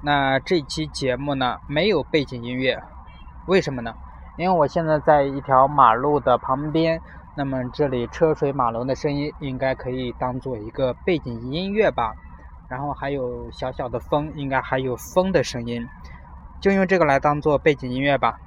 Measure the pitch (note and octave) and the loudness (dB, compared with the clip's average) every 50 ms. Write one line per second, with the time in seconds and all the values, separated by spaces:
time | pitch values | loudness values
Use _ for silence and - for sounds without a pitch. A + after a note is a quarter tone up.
0 | - D3 D3 C#3+ C#3 C3+ C3+ C3+ - - F#3+ E3+ C#3 - - D#3+ D#3 D3+ - - | 2 2 2 2 4 2 2 0 2 2 0 0 0 -2 -6 -6 -6 -6 -6 -2
1 | C#3+ B2+ B2 B2 C#3 C#3+ C#3+ C3+ C3 B2 A2 - - - C#3+ D3+ E3+ G#3+ G3+ D#3 | 0 0 0 0 -2 -4 -2 0 0 -2 -2 -4 -8 -4 -2 0 2 2 2 2
2 | B2+ - - D#3 C#3 - C3 A#2+ A#2 A#2+ B2 B2+ C3 C3 A#2 - - - - - | 0 0 0 0 0 0 -6 -8 -8 -6 -4 0 0 0 0 0 -6 -14 -18 -18
3 | - - - - - - - - - - F#3 F#3+ D#3+ D3+ C3+ B2+ A#2 A#2 A2+ - | -18 -18 -18 -18 -18 -18 -18 -14 -2 2 2 2 2 2 -4 -6 -8 -8 -10 -10
4 | - - - - - - - - E3 F#3 F#3 E3+ D3 C3 - F3+ E3 D#3 D#3 D3+ | -16 -18 -16 -18 -18 -16 -8 -2 0 2 4 4 4 2 2 0 2 2 2 2
5 | C3+ - D3+ D3 C#3 C#3 C3+ C#3 C3+ - C3+ C3 C3 C#3 D3 C#3+ C3 A#2 A2 A#2+ | 6 6 6 6 4 2 0 -4 0 4 6 6 6 6 8 8 8 8 8 6
6 | C3 D3 D3 C#3+ B2+ C3 A#2+ A#2 - - C3 C3+ D3 D#3 D3 D#3+ E3 D#3+ E3 E3 | 4 2 2 2 4 4 4 4 2 -2 -2 -2 -2 -2 0 2 2 2 0 -2
7 | - - - - - - - - C#3+ C#3 C3 C3 B2 B2+ A#2 - D3 C#3 C3 B2 | -4 -14 -20 -20 -20 -14 -6 -4 -4 -2 -2 -4 -4 -6 -2 -2 0 0 0 -2
8 | A#2+ A#2 - - E3+ D#3+ D3+ - D#3 C#3 C#3 C#3+ B2+ A#2 A2+ A2+ B2 C3+ C3 - | -2 -4 0 2 2 2 2 2 0 -2 0 2 0 0 0 -2 -2 -2 -4 -2
9 | - D3+ C#3+ C#3+ C#3+ D3+ D3+ - D#3 C3+ C3 B2+ C3 C3 C3 B2+ - B2+ B2+ B2+ | -2 -4 -2 -2 -4 -6 -6 -8 -8 -8 -6 -2 -2 -2 -2 -2 -4 -8 -6 -6
10 | B2+ B2 A#2 - B2+ B2+ B2 C3 - C3+ B2+ A2 G#2 A2+ - - C3+ B2+ A#2+ - | -6 -6 -6 -4 -4 -4 -4 -6 -6 -8 -8 -8 -8 -10 -4 -2 -2 -2 -2 -2
11 | - - F3+ D3+ - B2+ A#2+ A2+ A#2 B2+ C3+ E3 F#3 G3 G3+ G#3+ G#3+ D#3+ B2+ - | -2 -2 -2 -2 -2 -6 -10 -8 -8 -6 -6 -6 -4 -4 0 2 2 2 2 0
12 | A#2 A2 A2 - - - - - - - - - - - B2+ B2+ C#3 C#3+ C3+ - | -2 -2 -4 -10 -16 -20 -20 -20 -20 -20 -20 -20 -14 -12 -8 -6 -6 -6 -6 -6
13 | C#3 C#3 C#3+ C#3 B2+ B2 B2 A#2+ A#2+ A#2 - - - B2+ B2+ - C#3+ B2 A#2+ A#2+ | -6 -6 -4 -4 -4 -6 -6 -8 -10 -12 -10 -8 -8 -8 -6 -6 -8 -6 -6 -8
14 | - - - D3 D3+ D#3 D3+ D3 C#3+ C3+ C3+ C3 A#2+ - - C3 C3 C3 B2 A2+ | -4 -2 -2 -2 -2 -2 -6 -8 -6 -2 -2 -2 0 0 -2 -2 -2 -2 -4 -6
15 | - - - F#3 F#3 F#3+ F#3 D#3+ B2+ - - B2 A#2+ A#2 A#2+ A#2+ A#2+ - - - | -8 0 2 2 2 4 2 2 2 2 -4 -6 -6 -4 -6 -6 -6 -8 -12 -16
16 | - - - - - - - - - - - - - G3+ G3 G3 F#3+ F3+ G3 F3+ | -16 -16 -16 -18 -18 -18 -18 -18 -18 -18 -16 -2 0 2 4 4 4 4 4 4
17 | E3 D3 C#3 C#3 - D3+ D3 D3 C#3+ D#3 D3 C3+ - D#3+ D3 C#3 - B2+ B2 C3 | 6 6 4 4 4 2 0 2 2 2 2 4 4 4 2 2 -2 -4 -2 0
18 | C#3 C#3+ C#3 B2+ B2 A#2 A2 - - | 2 2 2 4 2 0 0 -2 -14